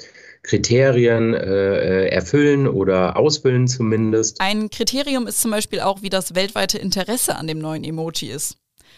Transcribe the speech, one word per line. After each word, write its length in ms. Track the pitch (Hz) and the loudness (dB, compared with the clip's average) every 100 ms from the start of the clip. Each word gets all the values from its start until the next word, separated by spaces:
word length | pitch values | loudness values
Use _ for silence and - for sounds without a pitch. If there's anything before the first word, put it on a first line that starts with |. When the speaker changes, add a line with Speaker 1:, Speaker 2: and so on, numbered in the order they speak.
| - - - - | -20 -20 -20 -16
Speaker 1:
Kriterien, 880 | - 104 - 120 135 123 120 113 113 | -2 0 2 4 4 4 4 4 2
äh, 720 | 113 95 98 98 98 82 95 95 | 0 0 0 2 2 2 2 2
äh, 40 | |
erfüllen 580 | - 90 143 147 139 135 | 0 2 2 4 4 2
oder 500 | 95 95 92 90 - | 2 2 2 2 2
ausfüllen 500 | 143 151 131 123 123 | 2 2 0 2 2
zumindest. 720 | 123 110 110 110 110 110 - | 0 0 0 2 0 0 -2
Speaker 2:
Ein 300 | 190 214 214 | -2 -2 -4
Kriterium 560 | - - 262 285 262 220 | -4 -4 -4 -2 -2 -2
ist 160 | 214 | -2
zum 80 | 226 | -2
Beispiel 300 | 214 214 196 | -2 -4 -2
auch, 220 | 190 196 | -2 -2
wie 60 | 196 | -4
das 260 | 190 185 170 | -4 -4 -2
weltweite 420 | 196 - 190 208 | -2 -2 -4 -2
Interesse 600 | 190 190 185 247 - - | -4 -4 -2 -2 -2 -4
an 100 | 160 | -6
dem 100 | 156 | -6
neuen 240 | 156 156 | -6 -8
Emoji 460 | - 160 165 160 147 | -8 -8 -8 -8 -10
ist. 280 | 139 - - _ _ _ | -8 -10 -10 _ _ _